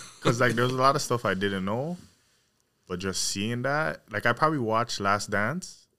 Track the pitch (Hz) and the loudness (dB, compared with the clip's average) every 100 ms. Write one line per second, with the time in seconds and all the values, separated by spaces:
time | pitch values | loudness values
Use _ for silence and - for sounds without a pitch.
0 | - - 135 117 123 113 127 127 135 147 | -8 -4 0 4 2 2 0 4 4 2
1 | - 120 104 95 101 98 95 113 156 175 | 0 0 0 0 0 -2 -2 -4 -4 -8
2 | - _ _ _ _ _ _ _ - 90 | -14 _ _ _ _ _ _ _ -10 -6
3 | 95 92 - 98 107 120 131 147 156 - | -4 -2 -2 -2 -2 -2 -2 -2 -2 -6
4 | - 104 120 120 156 151 110 110 117 - | -8 -2 0 4 2 2 2 2 0 0
5 | 98 104 101 101 107 175 - - _ | 2 2 0 0 0 -2 -10 -16 _